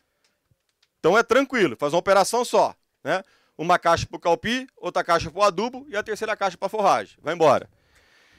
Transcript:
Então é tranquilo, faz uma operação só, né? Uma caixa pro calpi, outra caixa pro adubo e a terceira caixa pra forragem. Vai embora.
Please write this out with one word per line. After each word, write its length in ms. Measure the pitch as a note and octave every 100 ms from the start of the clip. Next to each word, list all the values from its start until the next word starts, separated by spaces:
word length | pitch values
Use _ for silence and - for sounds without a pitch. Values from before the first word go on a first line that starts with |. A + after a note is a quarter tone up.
| _ _ _ _ _ _ _ _ _ _
Então 180 | D#3 G#3+
é 60 |
tranquilo, 520 | A3 A#3+ C#4 B3+ E3+ A2
faz 160 | C#3+
uma 60 | E3
operação 460 | G3+ G3 F3+ A#3 A#3+
só, 300 | G#3+ C3 - _ _
né? 180 | C3 F3+ - _ _ -
Uma 200 | E3 F3
caixa 280 | E3+ E3+ -
pro 140 | E3+
calpi, 480 | F3 E3 G3+ B3+ C4 _
outra 260 | F3 F3+
caixa 260 | E3+ E3+ D#3+
pro 120 | D#3+
adubo 440 | G3+ F3 A#3+ B3+ C#4+
e 80 | G3+
a 60 |
terceira 340 | G#3 G3+ A3 G#3
caixa 180 | G3 E3+
pra 140 | G3
forragem. 480 | A3 F#3+ B2+ F#2+ _
Vai 120 | C#3
embora. 360 | E3+ D#3 A2 - _ _ _ _ _ _